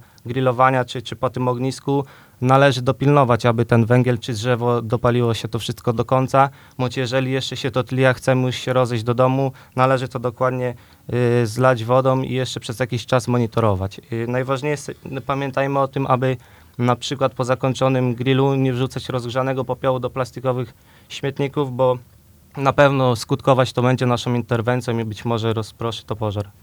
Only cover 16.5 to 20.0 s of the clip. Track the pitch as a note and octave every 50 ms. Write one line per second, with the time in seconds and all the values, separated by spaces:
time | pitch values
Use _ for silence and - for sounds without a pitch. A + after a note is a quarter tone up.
16.5 | - - - - - - B2 B2 B2 A#2+ - - C3+ - C3+ C3 - - B2+ A#2+
17.5 | C3 - - C3+ B2 - C3 C3 C3 B2+ B2+ B2 A#2 A#2+ B2 C3+ C3 C3 C3+ C#3
18.5 | C3+ C3+ C3 C3 B2 A#2+ C3 C3 - B2+ - - C3 B2+ A#2 A#2+ A#2 C3 C3 C3+
19.5 | C3 C3 B2+ - B2+ - - C3+ C3 B2+